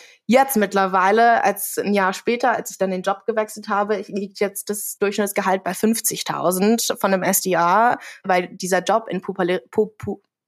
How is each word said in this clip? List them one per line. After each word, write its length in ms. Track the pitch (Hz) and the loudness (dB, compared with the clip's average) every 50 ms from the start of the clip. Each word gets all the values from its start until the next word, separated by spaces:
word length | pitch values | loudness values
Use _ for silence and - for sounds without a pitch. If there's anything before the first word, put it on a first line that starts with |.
| - - - _ _ | -20 -20 -20 _ _
Jetzt 280 | - 226 254 269 269 - | 2 4 4 4 4 2
mittlerweile, 880 | 220 202 196 202 196 190 190 185 190 180 190 202 220 233 233 233 - - | 0 0 0 0 0 0 2 2 2 4 4 4 6 6 6 6 4 2
als 360 | 196 196 - - - - - | 0 0 -2 -6 -8 -6 -4
ein 160 | - 196 208 | -2 0 2
Jahr 180 | 202 190 185 196 | 2 2 0 0
später, 380 | - - - 233 240 277 254 | -2 -2 -2 -2 0 2 0
als 180 | 220 - - - | 0 0 -4 -8
ich 80 | - | -6
dann 140 | - 190 190 | -4 -4 -2
den 100 | 185 185 | -2 -2
Job 240 | 185 196 190 196 - | -2 -4 -4 -4 -4
gewechselt 440 | - 220 214 214 214 - 214 208 214 | -6 -2 -2 -4 -4 -6 -12 -8 -4
habe, 340 | 208 196 208 202 214 190 214 | -2 -2 0 0 -2 -4 -4
liegt 320 | - - 196 202 196 196 - | -6 -8 -8 -8 -6 -4 -4
jetzt 300 | 208 196 196 - - - | -4 -4 -4 -6 -8 -8
das 300 | 208 208 - - - - | -8 -8 -8 -10 -6 -4
Durchschnittsgehalt 640 | 208 202 208 214 208 196 - - 196 196 185 190 190 | -2 -2 0 0 -2 -2 -2 -2 0 0 0 0 -2
bei 100 | 180 185 | -4 -4
fünfzigtausend 1200 | - - 214 226 - - - 202 185 - - 151 143 143 170 185 185 190 208 233 226 - - - - | 0 0 0 0 0 -2 -4 -4 -4 -6 -6 -4 -2 0 0 0 2 2 2 2 2 0 -2 -4 -2
von 120 | - - | 0 0
einem 120 | 294 185 180 | 0 2 2
S 180 | 165 190 - | 2 0 0
D 120 | - 190 175 | 0 0 2
R, 440 | 165 170 175 185 208 233 247 269 - - - - - - | 2 4 4 4 4 4 4 2 -2 -6 -12 -18 -8 -2
weil 260 | 190 185 180 180 180 | 0 0 0 0 -2
dieser 340 | - 185 - 175 185 180 180 | -8 -8 -4 -2 -2 0 0
Job 240 | - 196 226 233 - | 2 0 0 0 -2
in 100 | - 185 | -6 -6
Popula-, 420 | - - 190 196 185 175 185 175 - _ | -6 -6 -4 -2 0 0 0 -2 -4 _
Po-, 240 | - - 214 208 - | -2 -2 -2 -2 -2
Po-, 240 | - - - 196 - _ _ _ _ _ | -10 -10 -8 -8 -10 _ _ _ _ _